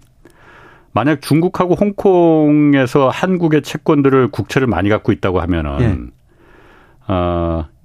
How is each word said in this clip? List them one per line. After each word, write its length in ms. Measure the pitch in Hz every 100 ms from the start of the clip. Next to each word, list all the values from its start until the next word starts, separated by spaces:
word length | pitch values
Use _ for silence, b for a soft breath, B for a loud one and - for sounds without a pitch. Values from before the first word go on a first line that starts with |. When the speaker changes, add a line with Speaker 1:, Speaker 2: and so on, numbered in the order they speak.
| _ _ - b b b b b b
Speaker 1:
만약 300 | 104 131 156
중국하고 540 | - 147 175 - 180 156
홍콩에서 1300 | 208 202 202 180 170 156 151 151 147 139 127 147 131
한국의 520 | - 185 180 170 151
채권들을 680 | 135 160 - 151 139 131 123
국채를 380 | - 101 139 131
많이 220 | 85 101
갖고 220 | 107 -
있다고 280 | 98 101 90
하면은 380 | 85 82 73 71
Speaker 2:
예. 1300 | 117 64 60 - _ _ _ - - - _ _ -
Speaker 1:
어, 540 | 92 87 87 85 82 80 _